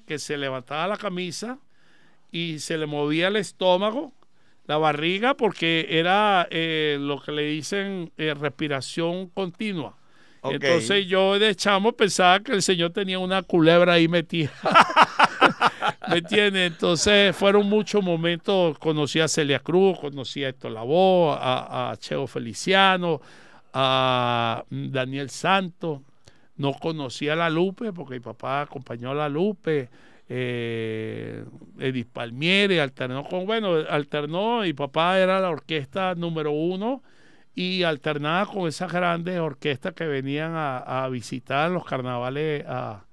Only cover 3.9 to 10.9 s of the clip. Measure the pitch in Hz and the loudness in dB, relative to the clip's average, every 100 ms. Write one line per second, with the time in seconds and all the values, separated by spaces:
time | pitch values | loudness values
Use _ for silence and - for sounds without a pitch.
3.9 | 233 294 - - - - - - 151 156 | -2 -8 -12 -20 -20 -20 -14 -4 2 2
4.9 | 147 165 190 240 277 220 - 165 165 156 | 2 0 0 0 0 0 0 0 0 0
5.9 | 165 170 196 214 190 170 160 165 156 151 | 2 4 4 4 2 2 -2 -2 0 0
6.9 | 143 143 139 - 151 151 156 139 202 196 | -2 -2 -6 -6 -4 -4 -4 -4 -6 -4
7.9 | 190 165 - 156 143 143 - 151 139 - | -6 -10 -6 -4 -2 -4 -4 -4 -4 -6
8.9 | - 170 180 185 - 185 - 220 180 110 | -4 -2 -4 -6 -6 -6 -4 -6 -6 -8
9.9 | - - - - - 131 139 135 120 110 | -12 -20 -20 -20 -10 -6 0 2 2 2